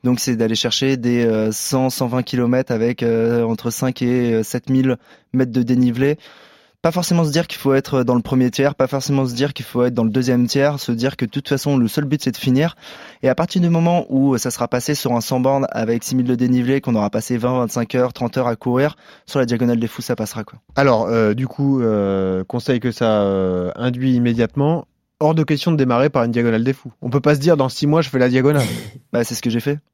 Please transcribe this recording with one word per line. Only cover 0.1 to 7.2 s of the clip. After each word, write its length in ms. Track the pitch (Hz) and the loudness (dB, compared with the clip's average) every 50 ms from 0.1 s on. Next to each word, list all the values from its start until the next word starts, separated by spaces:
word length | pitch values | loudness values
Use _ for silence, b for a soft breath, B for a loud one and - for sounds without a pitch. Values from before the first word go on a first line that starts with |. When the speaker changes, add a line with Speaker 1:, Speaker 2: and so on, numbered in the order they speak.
| 123 117 | 0 0
Speaker 1:
c'est 160 | - - 123 | 0 -2 0
d'aller 180 | 113 117 110 113 | 0 0 0 0
chercher 420 | - - 120 - - 135 135 135 | 0 -2 -2 -2 0 0 0 0
des, 280 | 127 117 120 120 120 117 | 0 0 0 2 2 2
euh, 240 | 117 110 107 107 107 | 2 2 2 0 0
cent, 400 | 107 - - - 135 131 131 131 | -2 -4 -6 -2 -2 0 0 0
cent 160 | - - 135 | -2 -2 -4
vingt 160 | 120 120 127 | -2 -2 -4
kilomètres 480 | 123 - - 123 120 117 127 127 131 - | -4 -2 -2 0 0 2 0 0 0 -2
avec, 300 | 123 110 113 117 123 - | -2 0 0 -2 -2 -2
euh, 400 | 120 117 113 113 113 113 117 120 | -2 0 0 2 2 2 2 0
entre 280 | 117 113 113 110 - 117 | 0 0 -2 -4 -4 -6
cinq 320 | - - 139 127 127 - | -4 -2 -2 -4 -2 -2
et 420 | 127 120 123 127 123 120 113 110 110 | -2 0 0 2 2 2 0 0 -2
sept 260 | - - 123 _ - | -2 -6 -8 _ 0
mille 280 | 131 131 131 131 123 b b b b b b b | 0 2 2 2 0 b b b b b b b
mètres 180 | - 131 131 123 | 0 0 0 0
de 100 | 110 127 120 | 0 -2 0
dénivelé. 520 | 117 127 123 127 123 117 120 135 143 151 B B B B B B B B B B B B B | 2 2 2 2 2 2 0 0 0 0 B B B B B B B B B B B B B
Pas 100 | - 165 | -2 -2
forcément 320 | 165 180 170 - 175 170 | 0 0 -2 0 2 2